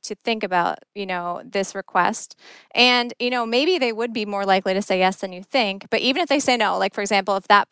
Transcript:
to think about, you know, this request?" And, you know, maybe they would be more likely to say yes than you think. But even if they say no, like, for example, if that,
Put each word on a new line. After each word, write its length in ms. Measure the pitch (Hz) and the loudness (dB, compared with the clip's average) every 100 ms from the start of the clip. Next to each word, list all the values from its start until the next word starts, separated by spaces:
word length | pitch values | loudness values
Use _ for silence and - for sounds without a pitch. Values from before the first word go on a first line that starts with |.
to 120 | - 208 | -8 -8
think 200 | - 220 | -6 -4
about, 360 | 202 180 170 - - 208 | 0 0 0 -2 -10 -12
you 100 | 196 | -6
know, 360 | 180 175 175 - | -6 -4 -8 -6
this 300 | 202 190 196 | -4 -4 -6
request?" 600 | - 185 185 226 - - - - _ | -4 0 0 0 -8 -16 -20 -20 _
And, 400 | - 247 247 240 226 | 2 4 4 0 -4
you 100 | 247 | -4
know, 160 | 247 226 | -2 0
maybe 320 | 240 311 359 | 0 2 2
they 160 | 254 | 0
would 180 | 220 233 | -2 -4
be 140 | 226 208 | -4 -4
more 180 | 202 196 | -2 2
likely 280 | 190 190 | 2 2
to 80 | 190 | -2
say 160 | - 185 | 0 2
yes 180 | 185 196 | 2 0
than 160 | 190 | -8
you 100 | 180 | -10
think. 440 | 196 269 208 196 - | -4 0 0 -4 -4
But 80 | 226 | -2
even 220 | 247 277 | 0 0
if 60 | 339 | 0
they 100 | 285 | 0
say 180 | 277 247 | 2 2
no, 200 | 202 185 | 2 0
like, 160 | 190 - | -2 -2
for 60 | |
example, 340 | 202 202 190 196 | 0 0 0 -2
if 120 | - | 4
that, 180 | 202 - | 4 4